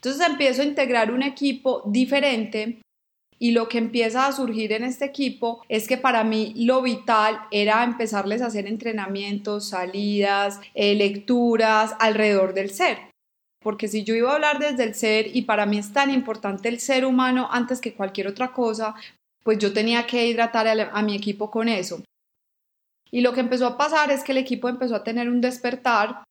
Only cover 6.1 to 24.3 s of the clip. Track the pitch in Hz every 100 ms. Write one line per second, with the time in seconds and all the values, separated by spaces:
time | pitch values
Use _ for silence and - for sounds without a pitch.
6.1 | 233 220 220 214 - 233 254 247 233 -
7.1 | 220 214 220 - 208 208 220 240 233 226
8.1 | 208 196 214 247 214 196 220 233 220 190
9.1 | 196 202 202 202 208 208 190 180 196 208
10.1 | 208 196 196 202 202 - - 208 208 202
11.1 | 202 - 247 240 226 220 214 220 - 226
12.1 | 214 214 202 190 190 196 - 349 226 -
13.1 | _ _ _ _ _ 214 208 214 202 202
14.1 | 226 240 302 302 294 294 254 226 214 220
15.1 | 214 220 247 254 214 202 208 202 285 277
16.1 | 262 247 214 202 196 233 240 - 262 262
17.1 | 254 254 254 254 240 240 247 233 - 196
18.1 | 196 190 202 254 254 233 220 220 220 -
19.1 | _ _ _ - 220 208 208 220 233 233
20.1 | 247 233 233 233 233 220 220 214 208 214
21.1 | 202 208 202 208 226 226 214 180 170 -
22.1 | _ _ _ _ _ _ _ _ _ _
23.1 | 240 247 247 240 254 247 254 294 311 294
24.1 | 277 294